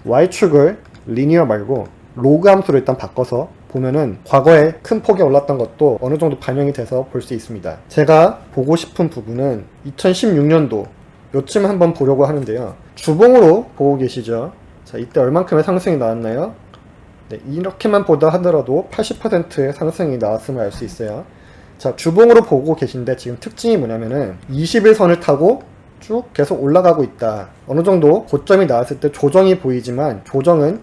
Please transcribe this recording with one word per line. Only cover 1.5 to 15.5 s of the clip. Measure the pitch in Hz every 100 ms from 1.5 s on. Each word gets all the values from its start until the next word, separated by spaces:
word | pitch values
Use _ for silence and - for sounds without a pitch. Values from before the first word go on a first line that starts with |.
| 107 101 131 95 - - -
로그 | 131 151 196
함수로 | 196 185 139
일단 | 131 127
바꿔서 | 107 - 123 123 165 - -
보면은 | 131 127 147 135 95 -
과거에 | 139 143 160 156 160
큰 | - 220
폭이 | - 196
올랐던 | 151 139 139 135
것도 | 113 - 151 113
어느 | 127 151
정도 | 160 135
반영이 | - 135 143
돼서 | 139 113 127 135
볼 | 127
수 | -
있습니다. | 117 - 107 85 80 -
제가 | - 143 156 185 - -
보고 | - 131
싶은 | 165 - - 165
부분은 | 127 104 117 139 113 - -
이천십육 | 143 - 185 180 226 156 147
년도 | 160 139 110 104 - - _ -
요쯤 | 135 135 214 202
한번 | 196 170
보려고 | 170 135 135 143
하는데요. | 147 117 113 110 - - -
주봉으로 | - 156 240 254 170 190 247 -
보고 | 143 139
계시죠? | 127 127 113 113 156 - - -
자, | - 113
이때 | 120 151
얼만큼의 | 127 165 180